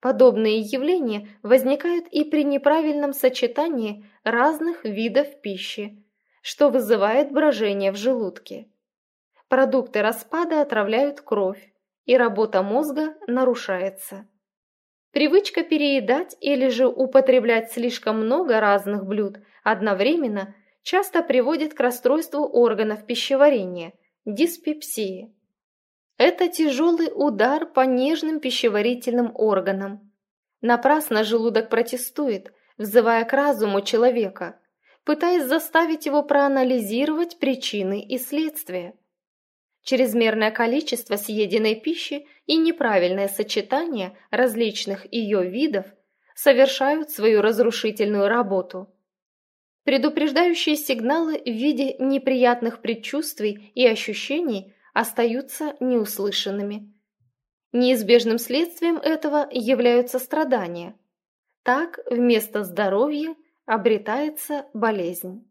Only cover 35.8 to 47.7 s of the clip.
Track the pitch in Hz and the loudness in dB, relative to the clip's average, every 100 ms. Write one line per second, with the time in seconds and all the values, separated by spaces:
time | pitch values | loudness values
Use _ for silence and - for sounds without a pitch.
35.8 | 330 320 294 285 285 285 277 269 254 254 | 0 -2 0 -2 2 2 2 2 2 0
36.8 | 202 226 294 311 339 - 269 254 - 208 | -2 -2 -2 -2 -4 -2 -2 -2 -4 -6
37.8 | 190 202 - 254 247 294 311 - - 180 | -4 -6 -6 -8 -6 -4 -4 -8 -10 -10
38.8 | 175 - _ _ _ _ _ _ _ _ | -10 -18 _ _ _ _ _ _ _ _
39.8 | - 254 247 220 226 220 220 220 233 262 | -2 0 2 2 2 2 0 0 0 0
40.8 | 302 233 - 202 208 214 208 214 214 220 | -2 -8 -6 -6 -4 -2 0 2 0 -2
41.8 | 302 339 - 285 - _ - 320 320 330 | -4 -6 -6 -10 -12 _ -2 0 0 0
42.8 | 247 202 175 185 196 196 208 - 202 269 | 2 2 2 0 -2 -4 -4 -4 -2 -4
43.8 | 339 247 185 - _ 214 247 220 226 214 | -2 -6 -8 -10 _ 0 0 0 -2 -2
44.8 | - 196 - 233 214 208 180 202 302 202 | -8 -8 -6 -6 -2 0 -2 -2 -2 -2
45.8 | 196 _ _ _ _ - - 254 269 269 | -6 _ _ _ _ 0 4 6 6 4
46.8 | 269 302 302 - 214 214 208 220 233 | 0 0 -4 0 2 4 4 2 0